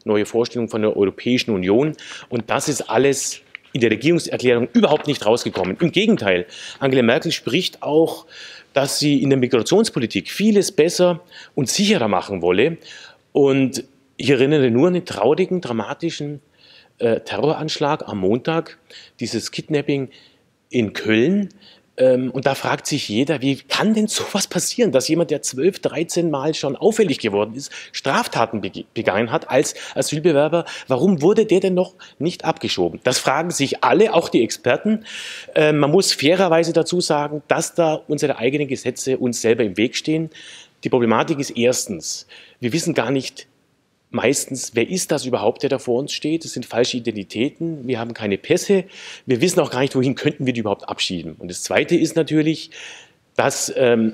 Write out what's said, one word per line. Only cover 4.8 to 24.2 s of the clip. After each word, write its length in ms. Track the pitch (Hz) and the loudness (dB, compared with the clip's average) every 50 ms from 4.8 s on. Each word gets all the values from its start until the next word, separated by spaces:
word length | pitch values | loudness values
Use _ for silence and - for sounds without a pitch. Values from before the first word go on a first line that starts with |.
| 202 151 147 151 - 151 | 4 4 2 0 0 -4
nicht 180 | 131 - - | -4 -2 2
rausgekommen. 500 | 107 117 120 - 113 - 98 90 90 95 - | 2 2 2 0 -4 -4 -2 -2 -2 -2 0
Im 120 | 175 156 | -2 0
Gegenteil, 540 | - 175 214 226 208 - 104 98 90 87 87 - - - - - - - | 2 2 2 4 2 2 2 2 2 0 0 -4 -10 -16 -16 -16 -8 -4
Angela 220 | - 135 131 135 | -2 2 2 4
Merkel 300 | 120 117 127 165 - 170 | 4 4 2 2 0 -2
spricht 500 | 139 - - 117 117 - - - - - | -6 -4 -4 -2 -2 -2 -2 -4 -8 -8
auch, 440 | - - 151 160 160 156 - - - - - - - - - - - _ | -6 0 2 2 2 2 0 -8 -16 -20 -20 -20 -20 -20 -20 -20 -20 _
dass 280 | _ 139 135 139 - - | _ -2 0 0 -2 0
sie 220 | 147 151 143 135 | 0 2 2 2
in 80 | - 139 | 4 4
der 80 | 135 135 | 4 4
Migrationspolitik 920 | 127 123 131 117 107 - 165 202 226 - - 160 117 107 - 98 - - | 4 2 2 0 2 4 4 2 2 2 0 -2 -2 -2 -2 -4 -4 -4
vieles 420 | - - 202 220 208 202 175 - | -4 0 2 4 4 4 2 2
besser 480 | - - 156 175 - - 180 180 175 175 - _ - - - - _ | 2 2 2 2 4 2 2 2 2 0 -6 _ -20 -20 -20 -10 _
und 140 | - 135 - | -4 -4 -2
sicherer 380 | - - 107 98 214 160 117 107 | 0 0 2 2 2 2 2 2
machen 340 | 95 87 - - 98 90 | 0 0 0 -2 -4 0
wolle. 360 | 82 90 90 95 123 160 165 - - - - - - - - _ _ _ _ | 2 2 4 4 4 2 0 -4 -12 -20 -20 -20 -20 -20 -20 _ _ _ _
Und 500 | - 139 139 135 135 135 123 - - - - _ _ _ _ _ | 2 4 4 4 2 2 0 -2 -6 -10 -12 _ _ _ _ _
ich 140 | - 135 127 | -4 0 2
erinnere 420 | 143 117 131 139 156 151 131 123 | 4 4 4 4 4 4 4 4
nur 160 | 113 123 151 180 | 4 4 4 4
an 60 | 180 | 2
den 120 | 175 - | 0 -4
traurigen, 540 | - - 98 104 127 156 165 185 180 185 180 | -2 0 2 4 4 4 4 2 0 -2 -4
dramatischen, 800 | - 123 117 113 101 110 143 - 170 165 - - 147 147 147 139 - _ _ _ _ _ - - _ _ _ _ | -4 -4 -4 -4 -4 -4 -6 -6 -6 -6 -6 -6 -8 -8 -10 -12 -16 _ _ _ _ _ -20 -20 _ _ _ _
äh, 200 | 117 117 110 - | 0 0 0 0
Terroranschlag 840 | - - 98 101 120 151 156 - 156 156 - - 151 139 151 151 - 104 | -2 -6 -4 0 0 0 0 0 -4 -6 -4 -2 0 0 0 -2 -4 -6
am 120 | 104 101 | -4 -2
Montag, 580 | 92 92 113 127 - 165 160 165 160 - - _ _ _ - - - - _ - | 2 2 2 2 0 0 -2 -2 -4 -6 -12 _ _ _ -20 -20 -20 -20 _ -10
dieses 320 | 120 110 - 110 - - | -8 -6 -4 -6 -6 -6
Kidnapping 580 | - - - - 156 143 139 - 143 139 131 123 - - _ _ _ _ _ _ _ _ _ _ | -10 -10 -6 -2 -2 -2 0 0 -2 -2 -4 -6 -10 -18 _ _ _ _ _ _ _ _ _ _
in 240 | - 123 110 98 - | -2 0 0 0 -2
Köln. 560 | - - 110 110 113 120 165 196 208 202 170 - _ _ - - _ _ _ _ | -4 -2 2 2 4 4 2 2 0 -2 -4 -8 _ _ -20 -20 _ _ _ _
Ähm, 360 | - 127 131 127 123 131 127 | 2 2 4 4 2 0 -2
und 140 | - 139 123 143 | -6 -2 -2 -2
da 80 | 135 | -2
fragt 320 | - - 127 135 143 - - | 0 -2 -4 -4 -4 -4 -4
sich 200 | 156 127 - - | -4 -4 -4 -2
jeder, 340 | 104 110 139 - 160 131 | 0 0 0 0 0 -2
wie 160 | 123 139 135 - | 0 -2 -2 -2
kann 360 | - - - - 156 214 220 | -4 -6 -2 0 2 2 2
denn 140 | 214 214 220 | 2 0 -2
sowas 400 | - - | -2 -4